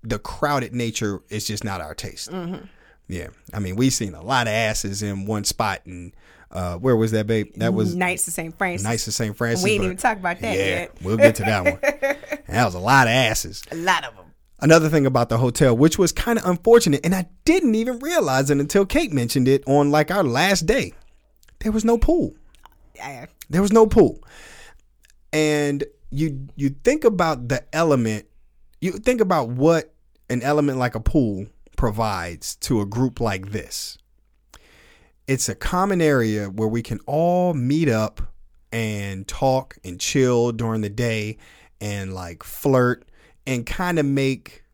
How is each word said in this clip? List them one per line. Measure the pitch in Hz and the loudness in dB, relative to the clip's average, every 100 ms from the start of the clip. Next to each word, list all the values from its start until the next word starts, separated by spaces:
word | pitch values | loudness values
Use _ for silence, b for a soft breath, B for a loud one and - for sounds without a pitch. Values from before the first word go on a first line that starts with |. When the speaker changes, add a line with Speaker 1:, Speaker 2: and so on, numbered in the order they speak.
Speaker 1:
the | 113 107 | -6 -8
crowded | - - 147 143 120 | -8 -4 0 0 -2
nature | 123 117 113 107 98 _ | -4 -4 -2 -4 -4 _
is | 107 - | -8 -6
just | 104 | -6
not | 107 95 | -6 -8
our | 78 | -8
taste. | 78 - - - | -10 -12 -12 -12
Speaker 2:
Mm-hmm. | 185 175 185 190 b b b _ | -10 -8 -10 -14 b b b _
Speaker 1:
Yeah. | 90 78 - - | -12 -12 -16 -14
I | - | -8
mean, | 95 95 | -6 0
we've | 131 | 0
seen | 127 104 | 0 -6
a | 76 | -8
lot | 82 131 117 | -2 -2 0
of | |
asses | 107 110 107 104 98 | 0 0 -2 -6 -6
in | 104 98 98 | -6 -6 -4
one | 107 | -4
spot. | 98 - 110 95 - | -4 -4 -4 -4 -8
And, | 90 87 - b b b | -16 -16 -20 b b b
uh, | - 90 87 | -8 -6 -2
where | 127 117 | 2 2
was | 110 | 2
that, | 110 107 | 0 0
babe? | 113 104 - | -2 -2 -4
That | 85 | -2
was | - 180 | 0 0
Speaker 2:
Knights | 175 180 180 - | 0 -2 -2 -6
of | |
Saint | 165 165 165 | -6 -10 -6
Francis. | 190 175 | -4 -4
Speaker 1:
Knights | 104 113 - | -4 -4 -4
of | |
Saint | - 110 104 | -4 -4 -2
Francis, | 117 117 | -2 0
Speaker 2:
We | 185 | 0
ain't | 214 | 0
Speaker 1:
but | 190 | -2
Speaker 2:
even | 185 | -2
talked | 254 214 | -2 -2
about | 185 175 | -4 -6
that | 233 190 | -4 -2
Speaker 1:
yeah, | - | 0
Speaker 2:
yet. | 180 175 - | -2 -6 -10
Speaker 1:
we'll | 90 110 | -4 4
get | 113 113 | 4 4
to | |
that | 101 104 | 0 0
one. | 90 - | 0 -2
Speaker 2:
<laughs> | - 294 277 285 - 294 - | -4 -2 -4 -4 -8 -12 -4
Speaker 1:
That | - | 0
was | 240 | 0
a | 90 | 0
lot | 95 135 123 | 4 4 6
of | |
asses. | 123 120 110 - - - | 4 2 0 -4 -12 -12
Speaker 2:
A | 165 | -6
lot | 175 175 | 0 -2
of | 131 98 | -2 -16
'em. | 90 _ _ - | -20 _ _ -2
Speaker 1:
Another | 147 165 156 | 6 6 6
thing | 156 135 | 2 2
about | 127 120 | 2 2
the | 113 | 2
hotel, | 123 117 139 117 | 0 4 4 6
which | 151 160 | 4 4
was | 180 | 0
kinda | - - 233 180 | 0 -2 0 0
unfortunate, | 180 - 233 233 139 | 0 6 6 6 0
and | 165 | 0
I | 190 175 - | -2 -4 -6
didn't | - 359 320 220 | 2 2 4 2
even | 233 240 | 0 -4
realize | 277 349 180 131 139 | -2 0 2 2 2
it | 143 | 2
until | 143 196 196 | 2 0 2
Kate | 285 320 | 0 0
mentioned | 143 117 139 127 | -2 0 0 2
it | 135 131 | 2 4
on, | 139 143 | 2 4
like, | 151 151 | 2 2
our | 190 | 0
last | 160 120 180 196 160 | 0 2 2 0 0
day. | 233 107 - - _ _ _ _ - | 0 -2 -10 -20 _ _ _ _ -8
There | 220 | -4
was | 214 | -2
no | 220 233 | 2 2
pool. | - 349 - - - _ - _ _ - | 4 2 0 -6 -20 _ -20 _ _ -16
Speaker 2:
Yeah. | 135 135 123 _ - | -16 -14 -18 _ -4
Speaker 1:
There | 156 | 0
was | 202 | 4
no | 220 220 | 6 6
pool. | - 156 - B B B B B B _ _ _ _ _ | 8 6 4 B B B B B B _ _ _ _ _
And | 151 151 151 147 143 139 _ - | 0 2 2 0 -2 -6 _ -10
you, | 135 160 135 139 - | -4 -2 -4 -10 -2
you | 139 143 | -2 0
think | - 294 | 0 4
about | 254 196 170 139 123 | 2 2 0 0 -2
the | 131 - | -4 -4
element, | 151 165 135 113 107 - _ - _ - _ | -2 2 2 2 -4 -8 _ -20 _ -20 _
you | 185 | -6
think | 190 254 247 | -2 0 2
about | 202 175 117 | 2 2 0
what | 127 147 165 151 _ _ _ _ | 2 4 4 0 _ _ _ _
an | 127 | -4
element | 123 147 143 131 | 0 2 2 0
like | 123 | -2
a | 113 | 0
pool | 113 160 120 98 101 - - - | 0 2 2 -2 -10 -16 -20 -4
provides | 117 104 110 95 87 82 - - | -2 0 -2 -2 -6 -10 -12 -10
to | - 120 | -2 -2
a | 101 | -2
group | 113 131 117 | -2 -2 -2
like | 117 95 95 | -4 -4 -6
this. | 101 - - - - _ _ _ _ _ b b b b b b b - | -10 -8 -12 -12 -16 _ _ _ _ _ b b b b b b b -4
It's | 135 - | -2 -2
a | |
common | 107 - 180 196 190 | -4 -2 0 0 2
area | 156 139 113 107 101 | 4 4 2 0 -4
where | 95 110 | -2 -2
we | 117 | -2
can | 113 107 - | -4 -8 -4
all | 147 170 180 180 | 0 2 2 0
meet | 156 123 147 160 | 0 0 2 2
up | 113 107 - - - - _ _ | 2 0 -4 -8 -8 -20 _ _
and | 113 113 104 101 95 98 | -4 -4 -4 -6 -10 -10
talk | - 135 131 - - | -4 0 0 -4 -16
and | 92 90 | -16 -8
chill | - 143 127 123 120 | -2 2 2 2 0
during | 113 117 110 | -2 -4 -4
the | 104 | -4
day | 104 120 110 107 107 b b b _ | -4 -2 -2 -6 -10 b b b _
and, | 104 101 95 | -8 -8 -8
like, | 92 90 85 | -10 -12 -14
flirt | - - 147 131 123 123 _ b b b - | -16 -4 2 4 2 0 _ b b b -8
and | 127 117 | -6 -4
kinda | - 180 170 | -4 -2 0
make | 143 139 135 131 - - _ | 0 0 0 -2 -10 -20 _